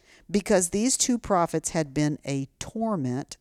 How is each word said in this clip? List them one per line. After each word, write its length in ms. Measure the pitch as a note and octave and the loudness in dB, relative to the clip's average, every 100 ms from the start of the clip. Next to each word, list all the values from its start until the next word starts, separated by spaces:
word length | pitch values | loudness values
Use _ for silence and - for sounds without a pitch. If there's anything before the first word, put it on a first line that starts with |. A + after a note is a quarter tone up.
| _ - - | _ -20 -2
because 400 | G3+ - G3 F3 | 0 4 4 4
these 280 | G3+ A#3+ - | 0 2 2
two 200 | - A#3+ | 2 0
prophets 520 | - F#3+ E3+ D#3+ - | 2 2 2 0 -2
had 240 | F3 D3 | -2 -2
been 260 | C#3 D3+ D3 - | 0 0 -2 -4
a 240 | C#3 C3+ - | -4 -4 -10
torment 800 | - A3 A3+ G3 B2+ B2+ - - | -10 -4 -2 -2 -2 -4 -6 -14